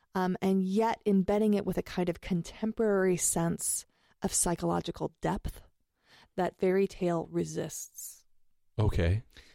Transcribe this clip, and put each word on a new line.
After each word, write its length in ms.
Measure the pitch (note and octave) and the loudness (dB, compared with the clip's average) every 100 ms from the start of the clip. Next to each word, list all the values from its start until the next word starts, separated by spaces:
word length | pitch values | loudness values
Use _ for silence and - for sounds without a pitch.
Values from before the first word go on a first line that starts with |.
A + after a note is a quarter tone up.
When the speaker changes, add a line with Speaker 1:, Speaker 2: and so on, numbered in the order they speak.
| _ | _
Speaker 1:
um, 220 | F#3+ F#3 F3+ | -4 -2 0
and 240 | F#3+ F#3+ | 2 2
yet 360 | F#3 G3 A3+ - | 2 2 0 0
embedding 500 | G#3+ G3 F3+ G#3 A3 | 2 2 4 2 4
it 120 | G3+ F#3 | 2 0
with 100 | F3 | -4
a 60 | |
kind 260 | - - F3 | -4 -2 -2
of 120 | E3 | -2
contemporary 960 | - F3 - - A3 A3 A3 G3 F#3 F3 | -2 -4 -4 -6 -6 0 2 4 2 2
sense 680 | - F3+ E3+ - - - - _ _ _ | 0 0 0 -2 -4 -6 -8 _ _ _
of 100 | F#3+ | -4
psychological 800 | - F3+ F3 E3+ F3 E3+ - D#3 - | 0 0 0 0 -2 -4 -6 -8 -4
depth 400 | D#3+ F#3+ - - - _ _ _ _ - - - | -4 -4 -6 -10 -16 _ _ _ _ -20 -10 -4
that 200 | F3 - | -4 0
fairy 280 | F#3+ F#3+ G3 | 2 4 2
tale 420 | - F3 E3+ E3 | 0 -2 0 -2
resists. 960 | E3+ D#3+ D#3+ D3+ - - - - - _ _ _ _ _ - | -4 -4 -4 -8 -8 -14 -16 -16 -18 _ _ _ _ _ -2
Speaker 2:
Okay. 440 | G#2+ - E2+ G#2 - - - | 0 2 2 0 -2 -16 -20